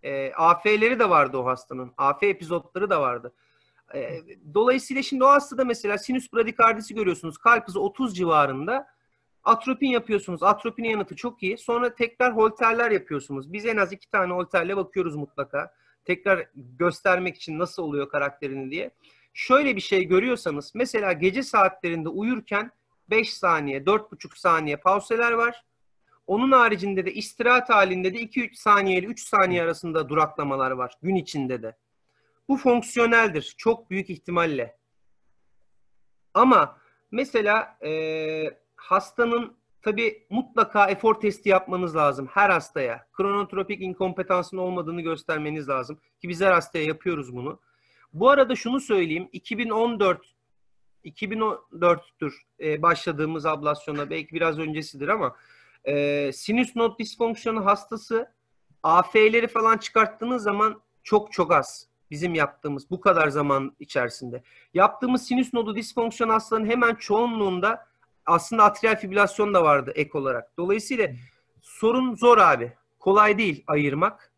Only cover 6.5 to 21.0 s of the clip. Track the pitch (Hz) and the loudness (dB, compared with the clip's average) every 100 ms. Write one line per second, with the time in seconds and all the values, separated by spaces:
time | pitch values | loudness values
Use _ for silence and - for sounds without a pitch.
6.5 | 233 226 220 208 208 196 170 165 160 233 | 2 2 2 -6 -2 -2 -2 -8 -2 2
7.5 | 233 233 190 202 196 262 180 175 156 143 | 2 0 -4 -4 -4 -6 -2 2 4 4
8.5 | 131 160 262 294 _ _ _ _ _ - | 0 -4 -6 -6 _ _ _ _ _ 0
9.5 | 226 254 262 277 247 233 208 190 170 185 | 0 0 -2 0 0 0 -4 -4 0 2
10.5 | 208 233 - 233 214 196 - 240 233 233 | 2 -2 -6 -4 -4 -6 -8 -10 -6 -6
11.5 | 233 - 240 240 233 233 _ 247 226 214 | -6 -4 -2 -2 -2 -6 _ 0 2 0
12.5 | 214 226 233 233 202 - 147 - 139 135 | 2 0 2 0 0 -2 -10 -8 -12 -10
13.5 | 196 220 220 185 190 _ 208 180 180 175 | -8 -4 -2 -2 -4 _ -2 -2 -4 -2
14.5 | 185 170 196 185 196 170 147 143 - 139 | -2 -2 -4 -4 -4 -4 -6 -10 -8 -6
15.5 | 143 - _ _ _ - 180 202 185 160 | -6 -8 _ _ _ -6 -4 0 0 0
16.5 | 135 123 127 175 - 196 180 180 - - | -16 -20 -2 -2 0 0 0 -2 -8 -10
17.5 | 156 175 - 160 143 139 147 139 143 143 | -6 -6 -6 -6 -4 -4 -2 -4 -6 -10
18.5 | 139 135 160 - _ _ _ _ - - | -8 -8 -8 -10 _ _ _ _ -12 2
19.5 | 262 285 208 - 190 185 185 240 247 175 | 2 2 -4 0 0 2 2 2 -4 -4
20.5 | 147 143 214 254 220 | -8 -10 -6 -4 -2